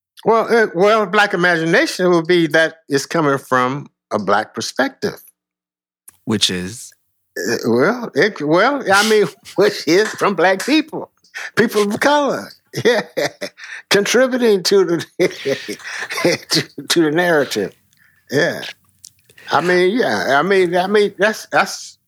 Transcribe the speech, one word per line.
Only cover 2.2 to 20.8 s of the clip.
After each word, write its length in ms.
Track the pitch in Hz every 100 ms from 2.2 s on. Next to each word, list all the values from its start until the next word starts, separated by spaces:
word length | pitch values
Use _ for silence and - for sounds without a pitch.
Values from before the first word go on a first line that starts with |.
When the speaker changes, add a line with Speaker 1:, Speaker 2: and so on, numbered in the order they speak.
| 165
Speaker 1:
be 220 | 180 156
that 300 | 160 160 - -
it's 180 | 139 -
coming 320 | 170 147 135
from 500 | - 127 123 143 143 _ -
a 60 | 107
Black 360 | 95 101 - -
perspective. 680 | - - 135 - - - _ _ _ _ _ _ _ _ - - -
Speaker 2:
Which 240 | 107 -
is? 420 | 92 90 117 - _ _ _ _ -
Speaker 1:
Uh, 200 | 92 117 123
well, 440 | 117 170 247 214 131
it, 260 | 202 -
well, 400 | 147 170 240 285 185
I 160 | 196 214
mean, 180 | 214 175 -
<laughs> 140 | - -
which 320 | 202 - -
is 220 | 180 214
from 260 | - 175 175
Black 300 | 180 196 -
people, 460 | 311 302 165 - _ _ - - -
people 240 | 233 208 202
of 60 | 214
color. 480 | 277 294 269 143 98
<laughs> 60 | - _ - 214
Yeah. 160 | 220 - - 143 - 196 - - - -
Contributing 720 | 196 196 233 254 254 233 196
to 240 | - 202 170
the, 200 | 165 - -
<laughs> 1300 | 170 - 139 135 - 101 - - - - 175 151 -
to, 380 | 165 - - 143
to 140 | 170
the 80 | 156
narrative. 640 | 160 175 151 123 110 95 - _ _ _ _ -
Yeah. 320 | 139 165 104 - - _ _ - _ _ _ -
I 100 | 135
mean, 360 | 175 180 185 233
yeah. 400 | 143 104 107 139
I 40 |
mean, 320 | 180 190 180
I 100 | 180